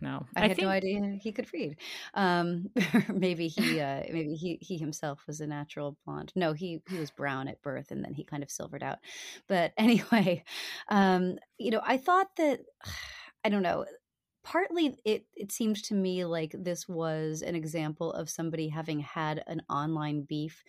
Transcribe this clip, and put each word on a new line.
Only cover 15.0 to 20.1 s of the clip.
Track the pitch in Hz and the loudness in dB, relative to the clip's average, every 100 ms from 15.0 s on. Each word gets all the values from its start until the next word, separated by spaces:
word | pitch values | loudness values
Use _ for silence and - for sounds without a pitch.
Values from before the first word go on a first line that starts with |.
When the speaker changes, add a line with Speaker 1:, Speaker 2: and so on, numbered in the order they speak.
Speaker 2:
it, | 214 - - | 0 0 -2
it | - 202 | -10 -6
seemed | - 220 214 | 0 0 0
to | - | 0
me | 202 185 180 | 2 2 2
like | 170 165 160 - | 0 0 -2 -2
this | 180 170 - | -4 -4 -4
was | 165 160 156 156 156 | -2 0 0 -2 -2
an | - 170 | -2 -2
example | 156 165 151 151 165 | -2 -2 -2 -2 -4
of | - 156 | -4 -6
somebody | - 165 160 156 | -4 -2 -2 -2
having | 151 160 151 | -4 -2 -4
had | 147 170 156 156 - | -4 -2 -2 -2 -4
an | 160 - | -8 -4
online | 143 156 160 151 | -2 0 0 0